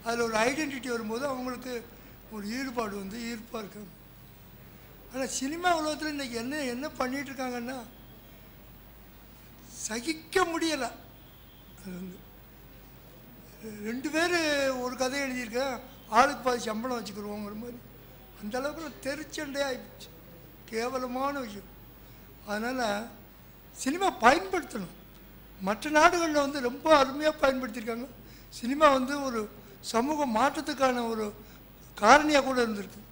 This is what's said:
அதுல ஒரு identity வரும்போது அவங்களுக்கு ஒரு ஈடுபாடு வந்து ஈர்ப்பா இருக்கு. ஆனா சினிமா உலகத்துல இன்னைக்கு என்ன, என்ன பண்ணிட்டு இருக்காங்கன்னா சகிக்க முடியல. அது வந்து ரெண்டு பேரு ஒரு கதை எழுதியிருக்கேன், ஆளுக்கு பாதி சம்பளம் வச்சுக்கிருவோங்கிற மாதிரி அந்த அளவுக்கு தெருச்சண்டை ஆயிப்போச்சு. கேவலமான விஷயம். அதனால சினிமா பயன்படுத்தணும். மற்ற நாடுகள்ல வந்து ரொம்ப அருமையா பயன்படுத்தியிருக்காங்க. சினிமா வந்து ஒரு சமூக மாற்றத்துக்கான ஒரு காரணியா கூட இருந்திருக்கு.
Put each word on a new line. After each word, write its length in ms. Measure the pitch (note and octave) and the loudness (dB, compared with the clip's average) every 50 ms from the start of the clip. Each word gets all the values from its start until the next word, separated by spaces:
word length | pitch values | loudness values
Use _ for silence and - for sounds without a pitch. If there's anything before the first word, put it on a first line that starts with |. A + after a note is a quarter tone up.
| - | -2
அதுல 200 | A#3 A#3 A#3+ A#3+ | -2 0 0 0
ஒரு 100 | A3+ A3 | 0 2
identity 540 | G#3+ A3 B3 C#4+ D4+ D#4 C#4+ C#4 B3+ A3+ C4 | 4 4 4 2 0 -2 -4 -4 -6 -6 -4
வரும்போது 400 | A#3+ A#3 A3+ G#3+ A3 A#3+ C#4 D4 | -4 -4 -4 -4 -4 -4 -2 -4
அவங்களுக்கு 580 | C4+ B3+ B3+ B3+ B3 A#3+ B3+ C4 B3 A#3 A3 - - - - - - - - - | -4 -4 -4 -6 -6 -8 -8 -8 -8 -8 -10 -12 -18 -20 -20 -20 -20 -20 -18 -14
ஒரு 160 | A3 G#3 G3+ G3+ | -12 -10 -8 -6
ஈடுபாடு 480 | A3+ C4 C#4 C4+ B3 B3 A3+ G#3 G3 G3+ | -6 -6 -6 -4 -4 -4 -4 -4 -6 -8
வந்து 200 | G3 F#3+ G3+ A#3+ | -10 -10 -10 -10
ஈர்ப்பா 400 | A#3 A3+ A#3+ A3+ A3 - - A3+ | -8 -8 -10 -10 -12 -10 -10 -10
இருக்கு. 300 | G#3+ F#3 - G#3 G#3+ F3 - - - - - - - - - - - - - - - - - - - - - - - - - | -10 -10 -12 -16 -16 -16 -18 -20 -20 -20 -20 -20 -20 -20 -20 -20 -20 -20 -20 -20 -20 -20 -20 -20 -20 -20 -20 -20 -20 -12 -6
ஆனா 100 | B3+ C4+ | -6 -4
சினிமா 540 | A#3+ - - C4 C4+ D#4 E4+ F4 F4+ F4 D#4+ | -4 -4 -4 -4 -4 -4 0 2 2 2 4
உலகத்துல 240 | D#4 D#4 D4+ - D4+ | 2 0 -2 -2 -4
இன்னைக்கு 320 | D#4 D4+ C#4+ C#4 B3 A#3 A#3 | -4 -4 -4 -6 -6 -6 -6
என்ன, 200 | A3+ B3+ C#4+ D#4 | -4 -4 -4 -4
என்ன 320 | C#4+ B3+ A#3+ B3 C#4 D#4 | -2 -4 -4 -4 -6 -8
பண்ணிட்டு 420 | - - C4+ B3+ B3+ C#4 C#4+ B3+ | -4 -2 -2 -2 -2 -4 -6 -6
இருக்காங்கன்னா 480 | C4+ B3+ C4 B3+ B3 A#3+ A#3 A#3+ C4 C4 A3+ - - - - - - - - - - - - - - - - - - - - - - - - - - - - - - - - - - - - - | -6 -6 -6 -4 -4 -6 -6 -8 -8 -10 -12 -14 -18 -20 -20 -20 -20 -20 -20 -20 -20 -20 -20 -20 -20 -20 -20 -20 -20 -20 -20 -20 -20 -20 -20 -20 -20 -20 -20 -20 -20 -20 -20 -20 -20 -20 -20 -18
சகிக்க 720 | - - - - G#3+ A#3 A#3+ D#4+ D#4+ D#4 - - - F#4+ F#4 | -14 -10 -8 -6 -6 -4 -4 -4 -6 -6 -6 0 2 2 2
முடியல. 480 | E4+ E4 E4 E4 E4 D#4 C#4+ B3 A3+ - - - - - - - - - - - - - - - - - - | 4 2 0 0 0 0 0 -2 -4 -6 -10 -18 -20 -20 -20 -20 -20 -20 -20 -20 -20 -20 -20 -20 -20 -20 -16
அது 40 | - | -14
வந்து 400 | G3 F3+ F3 F#3 F#3 F3+ - - - - - - - - - - - - - - - - - - - - - - - - - - - - - - A3 G#3+ G#3 G#3 | -12 -10 -10 -12 -12 -14 -16 -20 -20 -20 -20 -20 -20 -20 -20 -20 -20 -20 -20 -20 -20 -20 -20 -20 -20 -20 -20 -20 -20 -20 -20 -20 -20 -20 -16 -14 -14 -12 -8 -6
ரெண்டு 260 | G#3+ A#3 B3+ C4+ D#4 | -6 -6 -4 -6 -4
பேரு 640 | C#4+ D#4 E4+ F4 F4 E4+ D#4+ D4+ D4 C#4+ C#4 C4+ C4 B3+ | 0 0 0 2 2 2 2 2 2 2 2 0 0 -2
ஒரு 160 | B3 B3 B3+ - | -4 -4 -2 -2
கதை 220 | B3+ B3+ B3+ C#4+ | -2 0 0 -2
எழுதியிருக்கேன், 600 | C#4 C4+ B3+ B3 B3 A3 G#3+ A#3+ C4+ C#4 B3+ - - - - - - - | -2 -2 -2 -4 -6 -4 -2 -2 -2 -2 -4 -6 -10 -16 -18 -20 -12 2
ஆளுக்கு 340 | G#3+ A3 B3+ C#4 C#4+ - - | 6 6 6 6 6 0 0
பாதி 160 | B3+ B3 A#3+ | 0 0 0
சம்பளம் 460 | - A3 G#3+ G#3+ A3+ C4 B3 A#3 G#3+ | 0 -2 -4 -2 -2 -2 -4 -4 -6
வச்சுக்கிருவோங்கிற 500 | G3 F#3+ G#3 G#3 G#3 G#3 G#3+ G#3 G3+ G#3 | -8 -10 -10 -8 -8 -8 -8 -8 -8 -8
மாதிரி 220 | G#3+ A#3 A#3+ A#3+ B3 - - - - - - - - - - - - | -10 -10 -10 -12 -14 -16 -18 -20 -20 -20 -20 -20 -20 -20 -20 -18 -12
அந்த 160 | - G#3 G3+ B3+ | -10 -6 -4 -4
அளவுக்கு 520 | C4+ D4 D4 D#4 E4 D4 - - - C4 | -4 -4 -6 -6 -10 -10 -12 -8 -6 -6
தெருச்சண்டை 520 | C#4+ D4+ D#4 D4+ - D#4+ D#4 C#4+ C4 C#4 | -6 -6 -8 -10 -8 -8 -8 -6 -2 -2
ஆயிப்போச்சு. 460 | C#4+ C#4 B3+ A#3 - - - - - - - - - - - - - - - - - | -2 -2 -2 -6 -8 -14 -18 -18 -18 -18 -18 -20 -20 -20 -20 -20 -20 -20 -20 -20 -16
கேவலமான 760 | - A3+ A3 A#3 B3 B3+ C4 B3+ B3 B3 B3+ C4+ C#4 C#4+ C#4+ | -8 -4 -4 -2 -2 -2 -4 -4 -4 -4 -2 -2 -2 -2 -4
விஷயம். 360 | B3+ A3 G3+ G3+ - - - - - - - - - - - - - - - - - - | -6 -8 -10 -12 -14 -16 -20 -20 -20 -20 -20 -20 -20 -20 -20 -20 -20 -20 -20 -18 -8 -4
அதனால 600 | G#3 G#3 A3 B3 C4 C4 A#3+ G#3+ G3+ G#3 A3+ A#3+ - - - - - - - - - - - - | -4 -2 -2 -2 -2 -2 0 0 -2 -2 -4 -8 -14 -18 -20 -20 -20 -20 -20 -20 -20 -20 -20 -20
சினிமா 400 | - - - C4 C#4+ F4+ G4 F#4 - - | -14 -4 -2 -2 0 4 2 2 2 6
பயன்படுத்தணும். 720 | A3 A#3 C#4 E4+ F#4+ - - F4+ D4 - - A#3 F#3 D#3+ - - - - - - - - - - - - - - | 6 8 8 8 2 -2 -2 -4 -4 -4 -8 -10 -10 -10 -14 -18 -20 -20 -20 -20 -20 -20 -20 -20 -20 -20 -16 -6
மற்ற 280 | F#3+ F#3+ G#3+ G#3+ - D4+ | -2 -2 -2 -2 -2 4
நாடுகள்ல 420 | D4+ D4+ D#4 F4 F4+ F4 E4+ D#4+ | 6 8 8 8 6 6 0 2
வந்து 300 | D4+ D4 C#4+ C#4 C#4+ D4 | 2 2 2 2 0 0
ரொம்ப 440 | B3+ A#3+ B3 C#4+ - D#4+ D#4 D4 C4+ | -2 -2 -2 0 6 8 8 8 8
அருமையா 280 | C4 C4 C#4+ D4+ D#4 D4+ - | 6 2 0 2 0 2 4
பயன்படுத்தியிருக்காங்க. 680 | - C4+ C4 C4 B3+ B3 G#3+ B3+ A3 A3+ A3+ A#3 B3 C#4+ - - - - - - - - | 4 4 4 2 -2 -6 -6 -8 -6 -6 -6 -6 -8 -10 -12 -18 -20 -20 -20 -20 -20 -16
சினிமா 400 | - - - A#3 C4+ D4 D#4 D4 | -14 -8 -4 -2 2 8 8 8
வந்து 340 | C4+ C4 B3+ B3+ C#4+ C#4+ C#4 | 8 8 4 0 -2 -2 -2
ஒரு 260 | C4+ A#3+ A3+ G#3+ G3+ - - - - - - | -2 -2 -4 -4 -6 -10 -16 -18 -20 -20 -14
சமூக 460 | - - - A3+ A#3+ C#4+ D#4 D4 D4 | -10 0 2 2 2 2 2 0 0
மாற்றத்துக்கான 840 | C4 A3 G#3+ B3 C#4+ C#4+ D#4 C#4+ - D4 A#3+ C4+ C4 B3+ A#3+ A#3+ A3+ | 2 4 4 4 2 2 0 -4 -4 0 2 4 4 4 2 -2 -2
ஒரு 240 | A3+ A3 G#3+ G#3 G#3 - - - - - - - - - - - - - | -2 -2 -4 -6 -6 -10 -16 -20 -20 -20 -20 -20 -20 -20 -20 -18 -6 4
காரணியா 420 | G#3 G#3+ B3+ D4 D4+ D4+ D4+ C#4+ C4+ | 10 12 12 12 10 8 6 6 4
கூட 180 | C4 C4 B3 A#3+ | 4 2 2 2
இருந்திருக்கு. 360 | A3+ G#3+ G3+ G3 F#3 - - - - | 2 0 -6 -8 -10 -12 -18 -20 -20